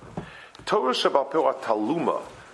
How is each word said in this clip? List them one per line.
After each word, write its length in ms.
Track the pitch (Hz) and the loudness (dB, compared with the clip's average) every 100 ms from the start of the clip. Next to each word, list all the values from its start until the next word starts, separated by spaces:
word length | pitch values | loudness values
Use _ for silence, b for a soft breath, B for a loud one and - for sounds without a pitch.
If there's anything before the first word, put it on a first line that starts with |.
| - B B B B B - | -16 B B B B B 0
Torah 260 | 214 127 | 0 2
Shebal 380 | 120 185 143 135 | 2 4 4 2
Peh 80 | 156 | 2
wa 160 | 131 | 2
Taluma, 680 | 131 - 107 107 170 113 76 - B B | 2 0 0 0 0 0 0 -4 B B